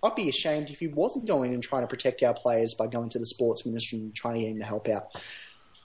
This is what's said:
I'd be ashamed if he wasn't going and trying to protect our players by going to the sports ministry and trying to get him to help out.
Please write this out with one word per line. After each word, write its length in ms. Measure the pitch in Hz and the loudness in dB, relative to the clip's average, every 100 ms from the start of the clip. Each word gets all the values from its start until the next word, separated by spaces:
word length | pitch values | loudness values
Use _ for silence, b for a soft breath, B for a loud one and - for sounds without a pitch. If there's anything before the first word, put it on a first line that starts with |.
I'd 120 | 214 233 | 2 2
be 140 | 180 | 0
ashamed 400 | - 165 151 147 | 0 0 0 -2
if 100 | 143 | -6
he 80 | 165 | -4
wasn't 380 | 147 190 277 220 | 0 0 0 0
going 260 | 160 123 | 2 2
and 80 | 123 | -2
trying 200 | 120 135 | -2 -2
to 40 | 120 | -2
protect 360 | 127 131 123 | 0 0 4
our 100 | 123 | 2
players 400 | 117 123 117 113 - | 4 2 4 2 2
by 100 | 113 | 0
going 220 | 120 117 | -2 -2
to 100 | 117 | -2
the 60 | 113 | 0
sports 400 | - 117 107 120 | 2 2 2 -2
ministry 340 | 113 113 113 | -2 -2 -4
and 160 | 110 107 | -6 -6
trying 200 | 120 117 | -4 -2
to 40 | |
get 80 | 110 | -2
him 80 | 110 | -4
to 60 | 107 | -4
help 220 | 107 - | -2 0
out. 200 | 104 - B B B B B B - | 0 -2 B B B B B B -20